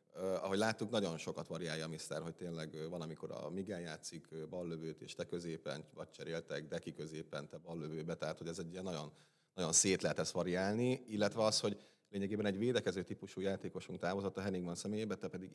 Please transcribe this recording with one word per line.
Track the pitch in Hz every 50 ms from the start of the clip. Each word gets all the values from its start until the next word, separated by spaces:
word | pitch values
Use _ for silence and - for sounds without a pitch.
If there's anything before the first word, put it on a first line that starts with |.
| _ _ -
ö, | 82 92 95 92
ahogy | 90 - 95 98 101
láttuk, | 110 113 110 - 113 104
nagyon | 120 107 98 85 82 80
sokat | - - 76 73 73
variálja | - 82 82 90 80 78 80 78
a | 82
mister, | 80 76 - - 76 78
hogy | 80 82 82
tényleg, | - 90 85 82 80 80 78 76
ö, | 78 80 82
van, | 87 85
amikor | 80 80 80 - - -
a | - - - 76
Miguel | 87 98 95 107 95 87
játszik, | 87 82 78 76 - - 87 80 - -
ö, | 80 80 78
ballövőt, | 80 92 90 87 85 82 80 80 80 76 -
és | - - -
te | - 85
középen, | - 87 87 85 85 80 78 - 76 67 78 78 - -
vagy | 76 82 -
cseréltek, | - - 71 80 82 82 - - 73 73 78 71
Deki | 85 85 - 87
középen, | 76 - 76 78 78 78 76 - - 71 73 -
te | - 80
ballövőbe, | 85 85 82 82 76 78 78 80 78 85 82
tehát, | - 78 76 80 -
hogy | 80 82
ez | 85 95
egy | 87 82
ilyen | 87 92 95
nagyon, | 95 85 76 76 73 - - - _ _ _ _ _ _
nagyon | 92 87 80
szét | 85 - - 98 92 -
lehet | - 80 - -
ezt | 82 -
variálni, | - 90 85 90 87 92 95 101 107 117 123 127 127 131 -
illetve | 110 107 104 104 101 - 113 107
az, | 107 107 -
hogy | - 104 101 - - - - _ _ _
lényegében | 104 98 101 98 107 101 101
egy | 101 95 98
védekező | 113 127 120 107 - 98 87 95
típusú | 85 - 95 - 98 - - 92
játékosunk | 95 98 95 90 - 87 - 92 - - 90 87
távozott | 87 87 95 98 98 95 -
a | 95
Henningman | 95 101 95 90 90 87 85
személyébe, | - - 101 107 107 110 104 98
te | - - 90
pedig | - 90 95 -